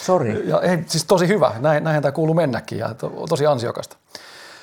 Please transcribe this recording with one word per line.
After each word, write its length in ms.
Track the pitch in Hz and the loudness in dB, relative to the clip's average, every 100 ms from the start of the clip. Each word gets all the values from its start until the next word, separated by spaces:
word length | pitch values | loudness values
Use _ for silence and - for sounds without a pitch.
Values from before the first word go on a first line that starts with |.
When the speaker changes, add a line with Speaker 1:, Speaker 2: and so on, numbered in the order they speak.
Speaker 1:
Sori. 480 | - 185 120 107 180 | 0 0 2 -2 0
Speaker 2:
ja 120 | 165 | 0
ei, 240 | 175 175 - | 2 0 -2
siis 180 | 165 | -4
tosi 240 | - 190 175 | 2 2 4
hyvä. 240 | 208 131 107 | 4 2 2
Näin, 260 | 147 151 | 0 2
näinhän 180 | 160 151 | 2 0
tää 100 | 139 | 0
kuuluu 220 | 135 156 | 0 0
mennäkin 440 | 160 156 113 - 107 | 2 0 -2 -6 -6
ja 160 | 113 | -6
to-, 320 | 113 - - - | -6 -8 -8 -4
tosi 180 | 165 151 | 0 2
ansiokasta. 500 | 135 117 - - - _ - - - - - | 2 -2 -6 -10 -16 _ -20 -20 -20 -20 -20